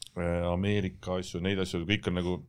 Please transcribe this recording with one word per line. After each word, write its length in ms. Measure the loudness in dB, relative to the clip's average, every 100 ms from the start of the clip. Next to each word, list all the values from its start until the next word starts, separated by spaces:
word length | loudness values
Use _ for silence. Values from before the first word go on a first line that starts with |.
| -12 -4
äh, 280 | 0 0 2
Ameerika 640 | 2 2 2 0 -4 -4 -4
asju, 220 | -2 -2
neid 180 | 0 0
asju, 220 | 0 -2 2
kõik 220 | 2 2
on 80 | 0
nagu 180 | 0 -2